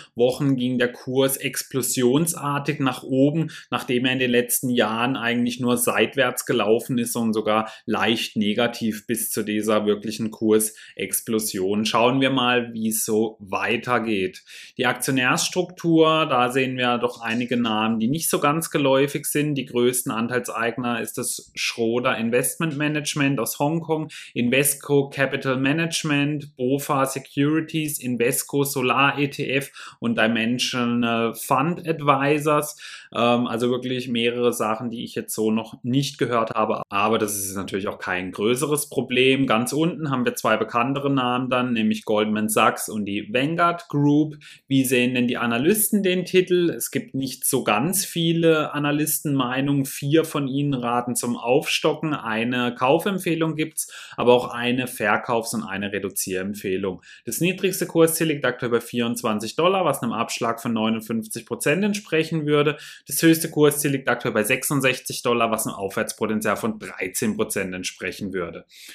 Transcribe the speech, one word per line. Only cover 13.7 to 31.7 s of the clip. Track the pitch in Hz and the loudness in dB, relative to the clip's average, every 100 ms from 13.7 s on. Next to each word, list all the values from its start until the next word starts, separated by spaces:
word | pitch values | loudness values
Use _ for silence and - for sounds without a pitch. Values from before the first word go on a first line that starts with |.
| 117 120 123 113 104 92 - - - - - | -2 0 0 0 0 -2 -6 -20 -20 -16 -2
Die | 123 | 0
Aktionärsstruktur, | 127 - 135 127 160 - 185 180 - 170 160 160 156 156 | 0 0 2 2 2 0 -2 -4 -2 2 6 6 4 2
da | 127 123 | 2 2
sehen | 131 131 127 | 2 0 0
wir | 123 120 | 0 2
doch | 120 - | 0 -4
einige | 113 117 120 120 | -4 -2 0 0
Namen, | 117 107 110 113 | 2 2 0 0
die | 113 | 0
nicht | 156 - | 0 0
so | - | 2
ganz | 147 156 160 | 2 0 -2
geläufig | 160 139 135 143 143 - | 0 4 4 2 0 -4
sind. | 151 147 139 | -2 0 -2
Die | 120 | -2
größten | 120 123 123 - | 2 2 2 -2
Anteilseigner | 110 117 123 117 110 117 117 123 120 | -2 0 -2 -2 -4 -2 -2 -2 -2
ist | 110 - | -4 -6
das | 113 - - - | -6 -8 -10 -6
Schroder | - - 113 120 127 113 | -6 0 0 2 0 0
Investment | 117 120 139 - 165 139 | 0 0 0 -2 -4 -2
Management | 151 151 147 156 139 139 | -2 -2 -4 0 0 0
aus | 117 - | -2 0
Hongkong, | 147 165 160 156 156 - - | 0 0 -2 -4 -4 -12 -12
Invesco | - 120 131 143 - - 143 139 | -2 2 4 2 0 2 2 2
Capital | - 135 135 135 131 | 0 0 0 -2 0
Management, | 135 156 165 165 160 143 143 147 - - | 0 0 0 -2 -2 0 0 -2 -8 -4
bofa | 123 139 - 143 135 | 0 0 0 0 0
Securities, | 139 - - 143 156 156 160 156 - | -2 -6 0 2 2 0 -4 -4 -4
Invesco | 123 120 117 135 - 139 | -4 0 2 0 -2 0
Solar | 139 139 123 120 139 131 | 0 0 0 4 4 2
E | 143 | -2
T | 143 139 | -2 -2
F | 135 139 - - - | -2 -4 -14 -18 -6
und | 117 117 | -2 0
Dimensional | 110 117 113 123 - 131 120 120 117 117 117 110 | 0 0 0 -2 -2 -2 -2 0 0 0 -2 -4
Fund | - 131 151 | -2 0 0